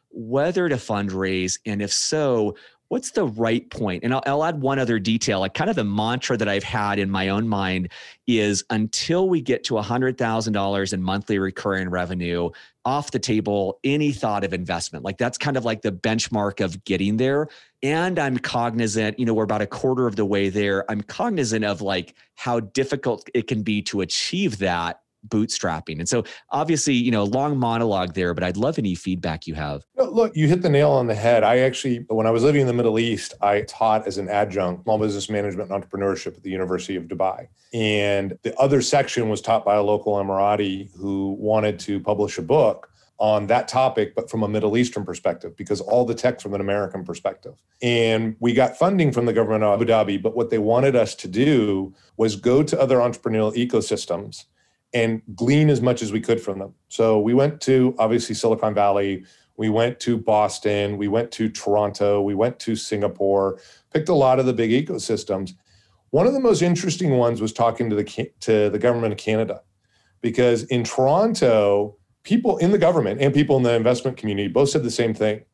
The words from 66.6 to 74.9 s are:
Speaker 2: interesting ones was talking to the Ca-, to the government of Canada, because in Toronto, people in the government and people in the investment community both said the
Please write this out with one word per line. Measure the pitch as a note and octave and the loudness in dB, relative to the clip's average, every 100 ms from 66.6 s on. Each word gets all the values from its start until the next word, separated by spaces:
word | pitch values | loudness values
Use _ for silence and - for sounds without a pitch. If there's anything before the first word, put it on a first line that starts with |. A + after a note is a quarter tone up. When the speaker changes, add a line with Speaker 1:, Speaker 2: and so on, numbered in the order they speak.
Speaker 2:
interesting | F3 E3+ F#3 - F3 B2+ | 2 2 -2 -2 2 4
ones | A#2 A#2 | 2 0
was | A2 | -2
talking | - A#2 A2+ A#2 | 0 0 0 -2
to | G#2 | -2
the | |
Ca-, | G#2 - A2+ - | -2 -6 -8 -6
to | - G#2+ G#2 | 2 4 4
the | G#2 | 2
government | B2 A#2+ A2+ | 2 2 0
of | G2+ | -4
Canada, | - A2 G#2 G2 - _ _ _ _ _ | -2 -2 -2 -6 -14 _ _ _ _ _
because | A#2 A#2 B2 A#2 | -2 2 4 2
in | G#2+ B2 | 0 -2
Toronto, | A2 - C3 D#3+ A3+ G3+ C3 A2 G2+ G2+ G#2 - _ _ | -2 2 2 4 2 2 4 4 4 2 0 -8 _ _
people | - A#3+ A#3+ E3 | 0 0 2 2
in | E3+ | 2
the | G3+ | 4
government | D#3+ E3 G#2 A#2 | 4 2 0 2
and | C#3 | 2
people | C3+ D3 C3+ | 4 4 4
in | |
the | B2 | 4
investment | A#2 A2+ B2 C3 - | 4 2 2 -2 -4
community | A2 G2+ G2+ | -4 -2 0
both | A2+ C#3 | 2 2
said | D#3 | 2
the | A#2+ | -2